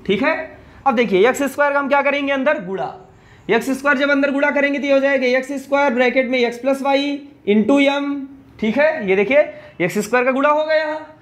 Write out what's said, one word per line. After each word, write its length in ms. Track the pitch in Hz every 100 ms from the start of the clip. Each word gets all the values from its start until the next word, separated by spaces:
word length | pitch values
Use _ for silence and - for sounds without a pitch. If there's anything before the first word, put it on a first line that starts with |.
| -
ठीक 180 | 196
है। 120 | 294 320 - - - - -
अब 80 | 220
देखिए, 320 | 220 185 233
एक्स 140 | 254
स्क्वायर 300 | 277 - 285
का 60 | 285
हम 100 | 277
क्या 120 | 285
करेंगे, 300 | 277 285 277
अंदर 300 | 277 262 302 180
गुणा, 280 | 190 151 - - - - - -
एक्स 200 | 226 233
स्क्वायर 280 | 262 277 269
जब 140 | 285
अंदर 200 | 277 277
गुणा 200 | 277 294
करेंगे 280 | 285 285 285
तो 60 | 277
ये 80 |
हो 60 | 277
जाएगा 280 | 277 269 247
x 220 | 254 262 277
square 380 | - 277 285
bracket 360 | 233 254 262 240
में 100 | 254
x 160 | 240 240
प्लस 240 | 269 269
y 140 | 269 277 285 285 - - -
into 320 | 214 208 285 277
m, 240 | 285 285 285 269 - - -
ठीक 180 | 214 262
है। 320 | 302 311 202
ये 60 | 190
देखिए, 300 | 202 277 302 - - -
एक्स 160 | 175 202
स्क्वायर 260 | 208 247 247
का 60 |
गुणा 180 | 262 294
होगा 240 | 302 311 311
यहाँ, 240 | 311 311 - -